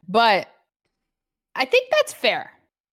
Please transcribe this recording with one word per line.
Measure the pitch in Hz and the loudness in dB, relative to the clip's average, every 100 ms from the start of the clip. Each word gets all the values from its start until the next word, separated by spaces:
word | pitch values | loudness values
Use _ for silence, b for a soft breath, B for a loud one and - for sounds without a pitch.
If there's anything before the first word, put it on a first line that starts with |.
| - | -2
but | 214 233 185 - _ _ _ _ _ _ _ _ _ _ - | 2 2 2 -2 _ _ _ _ _ _ _ _ _ _ -8
I | 262 | -2
think | 494 508 | 0 0
that's | 622 587 | -2 -2
fair, | - 233 160 - _ _ _ _ | -4 -4 -4 -8 _ _ _ _